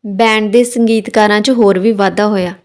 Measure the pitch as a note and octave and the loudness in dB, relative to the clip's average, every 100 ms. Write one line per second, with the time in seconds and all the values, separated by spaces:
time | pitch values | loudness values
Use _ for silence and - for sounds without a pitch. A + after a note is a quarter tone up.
0 | A3 F#3+ A3+ G#3+ G#3+ A3+ A#3+ A#3+ A3+ A3+ | -10 -2 0 0 0 0 0 0 0 0
1 | G3 A3 G#3 G#3 A3 B3 G3+ F#3+ G#3 G#3 | -2 0 2 2 0 2 2 2 0 0
2 | G3 F3+ G#3 G3+ F3+ F#3 | -2 0 -2 -2 -4 -8